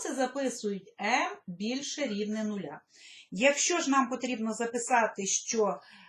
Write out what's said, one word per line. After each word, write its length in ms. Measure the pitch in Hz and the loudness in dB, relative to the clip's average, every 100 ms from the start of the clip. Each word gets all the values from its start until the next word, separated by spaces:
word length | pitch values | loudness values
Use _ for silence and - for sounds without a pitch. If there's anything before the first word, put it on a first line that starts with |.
це 120 | 349 | -2
записують 800 | 262 262 277 262 - 208 196 - - | 0 0 0 -2 -2 -4 -6 -8 -6
m 380 | 202 269 359 403 - | 0 2 0 -4 -10
більше 600 | 175 214 262 294 - 262 | -6 -4 -2 -4 -4 -2
рівне 380 | 202 208 214 | -2 -2 -2
нуля. 360 | 214 202 151 151 - - - - - | -2 -4 -6 -10 -16 -20 -20 -20 -10
Якщо 500 | 185 269 285 - 349 | 2 4 4 2 2
ж 100 | 277 | 4
нам 180 | 269 247 | 4 4
потрібно 440 | 254 247 247 220 | 0 -2 -2 -2
записати, 720 | 214 233 240 - 240 214 - 190 | -2 -2 -2 2 4 4 0 -2
що 540 | - - 226 202 180 - - | -2 0 2 2 0 -8 -20